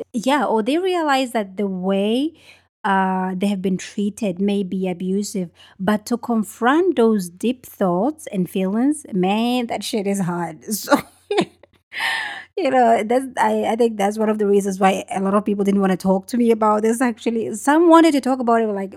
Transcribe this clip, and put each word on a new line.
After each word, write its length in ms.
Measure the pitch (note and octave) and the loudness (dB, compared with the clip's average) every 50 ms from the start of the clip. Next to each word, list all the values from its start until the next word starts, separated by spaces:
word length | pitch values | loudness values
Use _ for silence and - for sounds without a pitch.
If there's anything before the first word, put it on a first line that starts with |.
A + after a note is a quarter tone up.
| - - - | -12 -8 -8
yeah, 320 | A#3+ F3+ C4 C#4+ D4 A3 | -4 -2 0 0 0 2
or 160 | - G#3+ A3 G#3+ | 2 0 0 0
they 160 | B3 C#4+ E4+ | 0 0 0
realize 540 | F#4 F#4+ F4+ F4 D#4+ D4+ C#4 C4 C4+ A#3 - | 0 0 0 0 0 0 0 0 0 -2 -2
that 260 | A#3 G#3 F#3+ F#3+ F#3+ | -4 -4 -4 -6 -6
the 80 | G#3 | -4
way, 680 | G3 F#3+ F#3 F3+ F#3+ G3 G3 G3+ G#3+ A3+ B3+ C#4+ E4 - _ _ - - _ _ _ _ _ - | -4 -4 -4 -2 0 0 0 2 0 0 0 -2 -4 -6 _ _ -20 -20 _ _ _ _ _ -2
uh, 500 | G3 G3 F#3+ F#3+ F#3 F#3 F#3 F#3 F#3 F#3+ | 0 2 2 2 2 0 -2 -2 -4 -2
they 120 | F#3 G3 G3+ | -2 -2 -2
have 120 | G#3 F#3+ | -2 -2
been 160 | F3+ G3 F#3+ | -2 -2 -2
treated 640 | F3 - - - - G3+ G#3 G3+ - A#3 G3 F3 F3+ | -2 -4 -8 -6 -4 -4 -4 -4 -4 -4 -4 -2 0
may 220 | G3 G3+ G3+ G3+ G3+ | 0 0 0 0 -2
be 260 | F3+ F#3+ F#3+ F#3+ F#3 | -4 -4 -4 -2 -4
abusive. 640 | F3+ F3 F#3 F#3 F#3+ G3+ G#3 - - F#3+ F3+ E3 - _ - - _ _ | -4 -4 -4 -2 -2 -2 -2 -4 -6 -6 -6 -6 -10 _ -20 -20 _ _
But 280 | F#3+ G3+ G#3+ G#3 - | -2 0 0 0 0
to 100 | - A#3+ | -4 -4
confront 800 | A#3 - - A#3+ A3 G3+ - - - A3+ A#3+ C#4 D#4+ F#4 F#4+ D4 | -4 -2 -2 -2 -2 -2 -4 -6 -2 0 2 4 4 2 2 2
those 320 | C4 A#3 A3+ A3 G#3 F3+ F3 | 4 4 4 4 2 0 -4
deep 380 | E3+ F#3 - A3 C4 - - | -8 -6 -4 -4 -4 -4 -8
thoughts 600 | - - - G3+ F3+ F3 F3+ G#3 C#4+ D4+ - - - | -18 -6 -2 0 0 2 0 0 -2 -4 -6 -12 -8
and 200 | - F#3+ F3+ - | -4 -4 -4 -2
feelings, 560 | - G3 F#3+ F#3 G3+ A3+ B3+ C#4+ D4+ D4 - - - | -2 -4 -2 -2 0 0 0 0 0 -2 -6 -6 -2
man, 540 | F#3 F3+ F#3+ G3+ A3 A#3 A#3+ B3 B3+ A#3+ | 0 0 0 0 0 0 0 0 -2 -2
that 180 | A#3 - - G#3 | -4 -6 -6 -6
shit 220 | - - A3 F#3+ | -4 -4 -4 -2
is 140 | G3 G3+ G3 | -2 -2 -2
hard. 440 | F#3+ E3+ F3 F3 E3+ E3 D#3+ - - | -2 -2 -2 -4 -6 -8 -10 -12 -10
<laughs> 80 | - G#3+ | -8 -8
So 240 | G3 - - C#4 - - - _ _ _ _ G#4 G#4 - - _ _ - _ _ _ _ _ - - - - - - - - - - - - _ | -8 0 0 0 0 0 -8 _ _ _ _ -2 -2 -2 -2 _ _ -20 _ _ _ _ _ -10 -6 -6 -4 -4 -4 -6 -10 -12 -14 -16 -12 _
you 140 | G#4+ F4 C4+ | -4 -4 0
know, 320 | C4 B3+ A#3+ A3+ A3+ A3+ A3 | 2 4 4 4 4 2 2
that's, 220 | G#3+ A#3+ C4 C4+ C4 - - | 0 0 -2 -2 -4 -4 -2
I, 260 | - G#3+ A3 A3 G#3+ | -2 0 0 0 -2
I 120 | G#3+ A3 | -2 0
think 200 | A3+ A#3+ A#3 A3 | 2 0 0 0
that's 220 | G#3 G3 G3+ G#3 A3 | 0 -2 -2 0 0
one 100 | A3 G#3+ | 0 0
of 100 | G#3+ G#3+ | 0 0
the 80 | G#3+ | 0
reasons 320 | G3 G3+ G3+ F#3+ G3+ F#3+ F#3+ | 2 2 2 2 0 -2 0
why 260 | G3+ F#3+ G3+ - - - | 2 2 2 0 -4 -6
a 100 | - F#3 | -6 -4
lot 140 | F#3+ G3 G3 | -2 0 0
of 100 | G#3 G3+ | 0 0
people 200 | - G#3 G3+ G3 | 0 -2 0 0
didn't 160 | G3 G3 G3+ | 2 2 2
wanna 160 | G3 F#3+ F#3 | 2 2 0
talk 300 | F3 - F#3+ F#3+ F#3+ F#3+ - | 0 2 0 0 0 0 -2
to 80 | - | -2
me 140 | A#3+ A#3+ A3+ | 0 2 2
about 320 | A#3 A3 A3 G#3+ G#3+ G#3+ G#3+ | 2 2 2 2 2 2 2
this, 180 | A3 A#3 A#3 | 0 0 0
actually. 540 | C4 A#3+ A3 - - A3+ A#3 A3+ A3 - A3 | 0 -2 -2 -2 -4 -4 -2 -2 -4 -4 -6
Some 340 | G#3 - C#4 D4 D#4+ F4 E4+ | -4 0 2 4 6 6 8
wanted 240 | D#4+ E4 E4 E4 D4 | 8 8 8 6 4
to 80 | C#4 | 2
talk 180 | - B3 C4+ C4 | 0 0 -2 -2
about 220 | B3 A#3 A#3 A3+ | 0 2 2 2
it, 60 | A3+ | 2
were 80 | G#3+ G3+ | 0 -2
like, 200 | G3 G3 F#3+ G3 | -4 -6 -8 -6